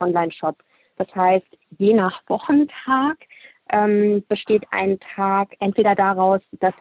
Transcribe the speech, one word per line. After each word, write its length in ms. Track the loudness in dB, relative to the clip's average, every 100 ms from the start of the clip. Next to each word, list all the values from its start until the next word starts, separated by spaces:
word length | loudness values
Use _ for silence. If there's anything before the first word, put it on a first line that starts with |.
Online-Shop. 560 | -2 -2 -4 -4 -8 -8 _ _ _ -10
Das 100 | -8
heißt, 320 | 0 2 2 -2 _ _ -2
je 160 | 2
nach 260 | 2 2 -4 -6
Wochentag, 920 | -6 0 2 0 -4 -4 -2 -2 -4 -12 -20 -20 _ -4
ähm, 540 | -2 2 2 2 0 -4
besteht 360 | -6 -2 -2 -2
ein 280 | -4 -4 -4 -8
Tag 400 | -6 -2 0 -2 -6
entweder 340 | -4 0 2
daraus, 460 | 2 0 2 2 0 -4 -4
dass 140 | -4 -4